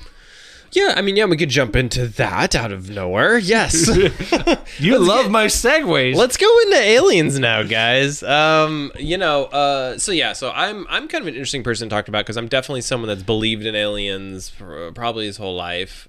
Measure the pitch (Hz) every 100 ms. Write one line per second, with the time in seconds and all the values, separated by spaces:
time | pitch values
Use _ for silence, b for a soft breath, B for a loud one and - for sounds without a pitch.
0 | B B B B B B B 359 392 -
1 | 196 196 214 156 160 127 123 123 123 127
2 | 120 - 107 92 175 147 117 95 92 101
3 | 90 98 165 240 185 226 160 - 269 185
4 | 185 - 180 320 - 285 B - 160 262
5 | 180 226 208 220 208 - 233 311 254 147
6 | 127 147 247 - 415 466 415 349 208 233
7 | 381 190 151 135 120 110 104 110 113 127
8 | 139 143 95 147 156 156 156 156 139 120
9 | 151 185 170 143 131 143 143 139 131 123
10 | 214 165 117 - 127 131 185 214 139 180
11 | 311 330 185 123 135 139 117 110 110 104
12 | 104 104 104 110 117 135 127 131 - 123
13 | 110 98 95 110 110 110 110 107 104 104
14 | 101 98 98 95 - - 92 76 85 80
15 | 117 113 107 101 98 90 87 87 95 -